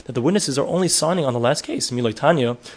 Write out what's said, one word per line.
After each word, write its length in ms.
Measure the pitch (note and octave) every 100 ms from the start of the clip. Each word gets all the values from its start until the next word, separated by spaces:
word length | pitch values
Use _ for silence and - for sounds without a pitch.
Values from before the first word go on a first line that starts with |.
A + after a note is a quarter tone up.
that 80 | -
the 80 | A#2+
witnesses 380 | C3 G3+ D#3 C3+
are 80 | -
only 220 | E3 F3
signing 360 | - D#3 F#3
on 80 | C3+
the 80 | A#2+
last 220 | A#2+ D3
case. 280 | - C#4 -
Miloi 240 | B2 A#2
Tanya, 440 | A2 D3 E3 A#2+ B2 -